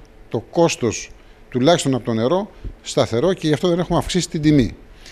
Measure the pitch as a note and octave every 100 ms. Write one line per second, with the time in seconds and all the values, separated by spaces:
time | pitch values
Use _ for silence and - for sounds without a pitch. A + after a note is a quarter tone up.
0 | - - - A#2+ - - E3+ - A#2 F#2+
1 | - - - - - B2+ C3 E3+ C#3 B2+
2 | A2 A2 A#2+ F3+ G#3 - - - - -
3 | A#2+ A2+ D#3+ F#3+ D#3 D3 F3+ E3+ E3+ E3+
4 | - F#3 D#3 - D3+ D3+ G2+ - - -
5 | -